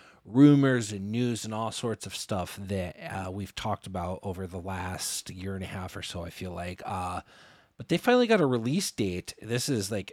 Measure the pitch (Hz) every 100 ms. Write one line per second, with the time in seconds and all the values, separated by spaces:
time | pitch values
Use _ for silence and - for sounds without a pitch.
0 | - - - 120 147 143 135 123 104 101
1 | 101 117 123 113 110 110 113 - 120 107
2 | 98 - - 98 87 - 98 98 87 -
3 | 87 98 92 98 95 - 110 98 101 92
4 | 90 92 101 90 92 90 95 90 90 90
5 | - - - 92 95 95 90 101 92 101
6 | - 90 85 - 92 85 90 90 - 92
7 | 90 180 - - - - _ - - 170
8 | - 247 233 214 143 123 117 180 - -
9 | 98 90 - - 107 120 - 120 98 107
10 | 92